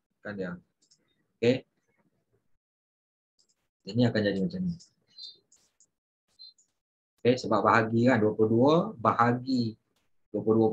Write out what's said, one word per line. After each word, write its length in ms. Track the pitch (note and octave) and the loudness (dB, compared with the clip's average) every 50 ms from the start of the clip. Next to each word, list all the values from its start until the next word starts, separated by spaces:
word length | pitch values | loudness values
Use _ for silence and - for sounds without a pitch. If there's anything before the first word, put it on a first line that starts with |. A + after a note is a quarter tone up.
| _ _ _ _ | _ _ _ _
kan 120 | - G#2 G#2 | -16 -14 -12
dia. 200 | G2 F#2 F2+ F2 F2 - _ _ _ _ _ _ _ _ _ _ _ _ _ _ _ | -10 -10 -10 -12 -14 -18 _ _ _ _ _ _ _ _ _ _ _ _ _ _ _
Okey. 280 | - A#2 B2+ E3+ - _ _ _ _ _ _ _ _ _ _ _ _ _ _ _ _ _ _ _ _ _ _ _ _ _ _ _ _ _ _ _ _ _ _ _ _ _ _ _ _ _ _ _ _ F#2 | -2 0 0 -2 -6 _ _ _ _ _ _ _ _ _ _ _ _ _ _ _ _ _ _ _ _ _ _ _ _ _ _ _ _ _ _ _ _ _ _ _ _ _ _ _ _ _ _ _ _ -8
Ini 200 | G2+ A#2+ B2 A#2 | -2 -2 0 0
akan 120 | - A3 | 0 0
jadi 180 | G#3 G2+ F#2+ F#2+ | -2 -2 -2 -2
macam 200 | F#2+ - - - F#3 | -4 -4 -6 -6 -6
ni. 80 | F3 - - - _ _ _ _ _ _ - - - - _ _ _ _ _ _ _ _ _ _ _ _ _ _ _ _ _ _ _ _ _ - - _ _ _ _ _ _ _ _ _ _ _ _ _ _ | -6 -6 -8 -14 _ _ _ _ _ _ -20 -20 -20 -20 _ _ _ _ _ _ _ _ _ _ _ _ _ _ _ _ _ _ _ _ _ -20 -20 _ _ _ _ _ _ _ _ _ _ _ _ _ _
Okey, 140 | - A#2 B2+ B2+ | 0 0 0 0
sebab 220 | - - A2 G2+ | -2 -2 -2 0
bahagi 480 | A2 G#2+ G2 A#2 A2 A2 A#2 A2+ A#2 B2 | 2 4 4 2 2 2 0 2 2 2
kan, 80 | C3 A2 | 2 2
dua 160 | G#2+ G#2+ G#2+ | 2 0 2
puluh 160 | - A2 A2 | 0 0 2
dua 260 | A2+ A2+ B2 C#3+ D#3 E3+ - - - - | 2 4 4 4 4 2 0 -2 -6 -2
bahagi 800 | G#2+ A2+ - - A#2 A#2+ B2 B2 B2 C3 C3 B2 A#2 A2+ A2 - _ _ _ _ _ _ _ _ _ _ - | 0 0 2 2 2 0 0 -2 -4 -4 -2 -2 -2 -4 -6 -10 _ _ _ _ _ _ _ _ _ _ -10
dua 80 | G#2+ | -4
puluh 240 | F#2+ A2 A2 A2+ A2+ | -2 0 2 2 2
dua 20 | A2 | 2